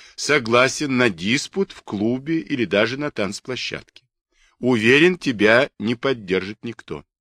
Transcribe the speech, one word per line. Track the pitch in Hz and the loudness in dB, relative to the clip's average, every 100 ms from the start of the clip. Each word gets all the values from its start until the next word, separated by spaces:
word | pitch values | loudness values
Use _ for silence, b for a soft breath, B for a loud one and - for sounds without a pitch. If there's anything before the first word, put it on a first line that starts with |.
| B - | B -12
"Согласен | - 147 113 120 131 - 147 127 | -2 0 2 2 2 0 -4 0
на | 123 | 0
диспут | 82 95 135 - 190 196 | 0 -2 -4 -4 -6 -6
в | - | -8
клубе | - 104 110 127 139 160 | -10 -4 -2 -2 -4 -6
или | - 139 | -4 -4
даже | 104 101 113 135 | 0 0 0 -2
на | 147 | -8
танцплощадке. | - 98 - - 123 - - - _ _ _ _ _ _ _ | -6 -6 -8 -10 -10 -8 -12 -14 _ _ _ _ _ _ _
Уверен, | 120 120 113 139 175 180 | 0 2 4 6 4 2
тебя | - - 104 117 143 - | -4 2 4 6 4 -2
не | 104 120 | -6 -4
поддержит | 135 127 95 92 92 110 | -4 -4 -2 -4 -4 -10
никто". | 117 - - 76 - _ | -14 -14 -14 -14 -16 _